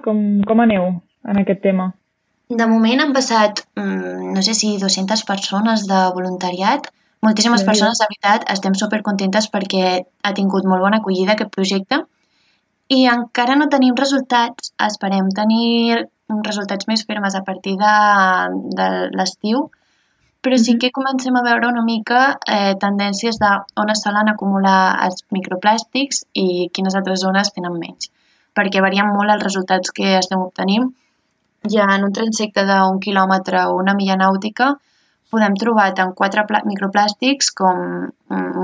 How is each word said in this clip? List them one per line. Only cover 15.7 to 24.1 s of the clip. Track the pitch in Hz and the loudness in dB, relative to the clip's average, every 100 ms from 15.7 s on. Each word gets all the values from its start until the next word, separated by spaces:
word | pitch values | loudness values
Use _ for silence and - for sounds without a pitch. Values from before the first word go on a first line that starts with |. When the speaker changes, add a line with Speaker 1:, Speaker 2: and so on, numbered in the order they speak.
| 233 233 233 - _ - | 2 2 0 -4 _ -8
Speaker 2:
uns | 214 208 | -6 -4
resultats | 208 196 196 - | -6 -6 -6 -4
més | 220 - | -6 -4
fermes | 214 196 | -6 -4
a | 190 | -4
partir | 190 185 196 190 | -8 -8 -6 0
de, | 208 214 208 202 190 185 180 190 190 190 | 2 4 4 4 4 2 -2 -6 -6 -4
de | 190 185 185 190 | -2 -2 -4 -4
l'estiu, | 190 - 214 247 320 _ _ _ _ _ _ _ | -6 -4 -2 -2 -4 _ _ _ _ _ _ _
però | 262 254 | 0 2
sí | 233 233 | 4 2
Speaker 1:
Mhm. | |
Speaker 2:
que | 254 | 0
comencem | 269 269 262 254 254 | -2 -4 -2 0 0
a | |
veure | 240 233 233 | 2 2 0
una | 240 | 0
mica, | 226 226 214 240 269 285 - | -2 -2 0 2 2 0 -2
eh, | 214 196 196 | 0 0 0
tendències | 202 202 202 196 233 220 | -2 0 -2 -2 -4 0
de | 214 196 - - | 2 0 -2 -4
on | 208 | -2
es | 214 | -2
solen | 208 | 0